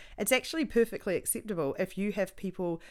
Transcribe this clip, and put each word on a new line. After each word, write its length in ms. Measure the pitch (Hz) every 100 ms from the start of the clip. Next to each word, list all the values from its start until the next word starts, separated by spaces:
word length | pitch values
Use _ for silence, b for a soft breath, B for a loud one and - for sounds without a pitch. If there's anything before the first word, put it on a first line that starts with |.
| B -
it's 140 | 208
actually 340 | 254 - 320 247
perfectly 500 | 233 226 - 208 170
acceptable 600 | - - 214 175 139 -
if 180 | 185 -
you 160 | 202
have 220 | 202 185 -
people 460 | 190 - 175 165 B